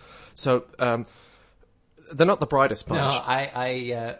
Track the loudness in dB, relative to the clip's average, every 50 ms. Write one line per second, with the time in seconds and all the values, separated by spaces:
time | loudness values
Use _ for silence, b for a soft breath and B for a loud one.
0 | B B B B B B B -2 0 2 2 2 0 -4 -6 -2 0 0 0 0
1 | -4 B B B B B B B B B B B _ _ _ _ _ _ _ -20
2 | -20 -6 0 2 4 4 4 2 0 0 2 2 2 2 0 -4 -4 -4 -2 0
3 | 0 0 0 -2 0 0 -2 -2 -2 -4 -4 -4 -4 -4 -4 -4 -4 -4 -6 -6
4 | -6 -8 -10